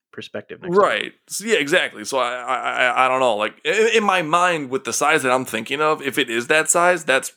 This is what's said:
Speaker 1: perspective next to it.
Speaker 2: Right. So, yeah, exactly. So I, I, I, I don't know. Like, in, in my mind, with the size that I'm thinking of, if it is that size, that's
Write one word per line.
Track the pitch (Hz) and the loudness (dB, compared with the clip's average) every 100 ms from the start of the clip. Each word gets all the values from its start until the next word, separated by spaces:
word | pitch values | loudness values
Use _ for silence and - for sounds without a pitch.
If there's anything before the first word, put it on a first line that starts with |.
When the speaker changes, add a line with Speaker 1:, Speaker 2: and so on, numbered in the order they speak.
| _ | _
Speaker 1:
perspective | - - 107 - 120 | -18 -14 -14 -14 -14
next | 156 | 0
to | 185 | 2
it. | |
Speaker 2:
Right. | 175 107 - _ _ | 4 0 -4 _ _
So, | - | -10
yeah, | 214 185 | -2 0
exactly. | 143 175 139 107 | 2 0 0 -8
So | 104 135 | -4 -2
I, | 120 | -2
I, | 123 120 123 127 120 127 | -4 -4 -4 -2 0 2
I, | 123 | 2
I | 131 | 2
don't | 131 | 4
know. | 127 104 | 2 2
Like, | 107 - | -2 -4
in, | 151 196 220 226 | -4 0 2 2
in | |
my | 208 185 | 2 0
mind, | 156 170 180 165 131 | 0 2 2 0 -4
with | 131 | -6
the | - | -4
size | 110 147 156 | -2 2 2
that | 127 | 2
I'm | 127 | 0
thinking | 123 110 110 139 | 0 -6 -6 -2
of, | 156 151 | 0 0
if | 139 147 | -4 -4
it | 120 | -2
is | 117 127 | -4 0
that | 156 151 | 0 2
size, | 175 175 180 | 2 2 0
that's | 170 131 - | 0 0 0